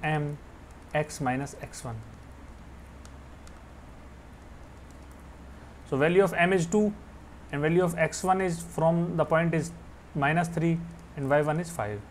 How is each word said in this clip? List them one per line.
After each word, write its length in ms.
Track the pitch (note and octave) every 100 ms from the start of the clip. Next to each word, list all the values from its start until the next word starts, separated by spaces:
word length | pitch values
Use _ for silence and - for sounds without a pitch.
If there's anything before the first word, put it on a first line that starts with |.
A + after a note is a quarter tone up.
m 340 | D3+ D3+ D3 D3 - - - - -
x 260 | D3+ D3+ -
minus 340 | C3 B2+ C#3+ -
x 200 | B2+ -
one. 140 | B2 A2 - - - - - - - - - - - - - - - - - - - - - - - - - - - - - - - - - - - - - - -
So 80 | C3+
value 260 | D#3 F3+
of 120 | F#3+
m 180 | F3 F3
is 140 | F#3+ E3+
two 260 | G#3+ G#3+ - - - - - -
and 120 | C#3+
value 200 | D#3 F3
of 140 | F3 E3+
x 260 | D#3 -
one 200 | F#3 F#3+
is 200 | F#3 E3+
from 540 | - - E3 E3+ E3+ E3
the 80 |
point 300 | D3+ D#3+ E3+
is 160 | D#3+ - - - - -
minus 340 | D3+ C#3 E3 E3+
three 300 | E3+ E3 E3 - - - D3+
and 140 | C3+
y 100 | D3
one 180 | D3+ D#3+
is 120 | E3+
five. 320 | - G#2 G#2 -